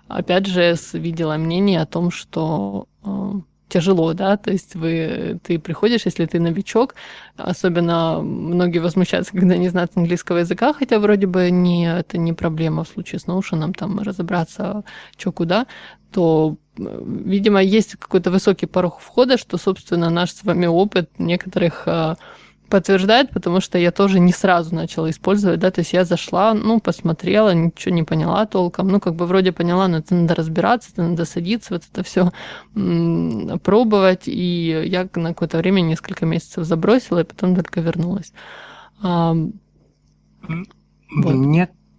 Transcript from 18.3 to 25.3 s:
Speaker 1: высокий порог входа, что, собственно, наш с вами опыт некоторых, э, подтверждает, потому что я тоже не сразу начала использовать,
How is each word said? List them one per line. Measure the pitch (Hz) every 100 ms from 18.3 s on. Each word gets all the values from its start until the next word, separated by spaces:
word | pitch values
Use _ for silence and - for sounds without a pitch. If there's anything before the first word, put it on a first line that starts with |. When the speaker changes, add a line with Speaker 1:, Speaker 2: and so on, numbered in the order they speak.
Speaker 1:
высокий | 185 208 185 175
порог | 185 180 -
входа, | - - 254 202
что, | - 175
собственно, | 196 190 - 175 165
наш | 170 180
с | - 202
вами | 175 175
опыт | 170 208 185 165 -
некоторых, | 170 175 185 180 170 - -
э, | 165 160 170 - - - _ _
подтверждает, | 196 185 190 196 240 277
потому | 185 180 180
что | - 185
я | 175
тоже | 175 196 190
не | 180
сразу | 170 196 175 165 165
начала | 165 - 160
использовать, | 156 -